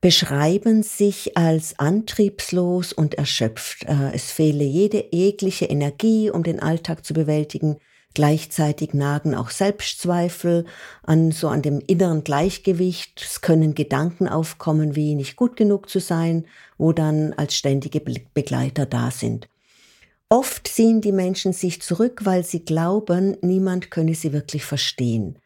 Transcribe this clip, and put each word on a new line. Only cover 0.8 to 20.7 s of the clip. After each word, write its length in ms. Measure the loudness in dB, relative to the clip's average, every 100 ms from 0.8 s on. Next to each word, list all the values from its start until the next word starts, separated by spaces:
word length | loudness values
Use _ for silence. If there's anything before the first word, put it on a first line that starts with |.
sich 520 | 2 2 0 0 -4
als 440 | 2 2 2 -2 -2
antriebslos 1120 | 0 0 -2 0 0 0 -4 0 0 0 -2
und 220 | -2 -2
erschöpft. 680 | 0 -4 0 -2 -4 -12 -12
Äh, 280 | -4 -2 0
es 180 | -4 -8
fehle 320 | 0 0 2
jede, 400 | 0 2 2 0 -2
jegliche 540 | 0 2 2 -4 -2
Energie, 640 | -2 0 -2 0 2 2 2
um 140 | 0
den 180 | -2 -2
Alltag 460 | -2 -2 -4 -10 -4
zu 80 |
bewältigen. 640 | -2 0 0 -2 -2 -2 -2 _ _ _
Gleichzeitig 800 | 0 2 2 -2 -2 -2 0 -2
nagen 420 | 0 0 -2 -2
auch 140 | -2 -4
Selbstzweifel 1160 | 0 0 0 -6 -6 -2 0 0 -2 0 0 0 -12 -20 -16
an, 280 | 0 4 4
so 160 | 2 0
an 140 | 0
dem 180 | 0 -2 0
inneren 360 | 2 4 2
Gleichgewicht. 1000 | 0 0 0 0 -2 0 0 -2 -10 -14
Es 180 | -12 -8
können 340 | 2 4 4
Gedanken 540 | 2 -2 0 -2 -2 -2
aufkommen, 680 | 0 -4 -4 0 2 2
wie 200 | 0 -2
nicht 220 | -2 -4 -2
gut 200 | -2 2
genug 320 | 2 2 0
zu 120 | -4
sein, 440 | -2 0 0 0 -4 -16 -20 _
wo 160 | 2
dann 400 | 2 2 2 0
als 220 | -2 -4
ständige 460 | -2 0 0 -2 -6
Be-, 200 | -4 -10 -6
Begleiter 500 | -6 -2 -2 -2 -2
da 260 | -2 -2 -2
sind. 380 | -4 -6 -6 -10 _ _ _ _ _ _ _ _
Oft 400 | 2 2 -6
ziehen 320 | -8